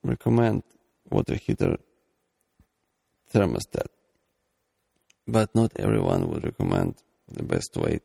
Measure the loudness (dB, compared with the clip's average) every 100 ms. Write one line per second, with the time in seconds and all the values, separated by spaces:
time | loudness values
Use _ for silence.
0 | -4 -2 2 4 4 0 -6 _ _ _
1 | -2 -2 -2 -4 -4 0 0 -2 _ _
2 | _ _ _ _ _ _ _ _ _ _
3 | _ _ _ 0 2 0 -4 -8 -8 _
4 | _ _ _ _ _ _ _ _ _ _
5 | _ _ -2 0 2 2 2 0 0 2
6 | 2 0 0 -4 -6 -2 0 0 0 -4
7 | _ _ -16 -10 -4 -4 -4 -4 -2 -2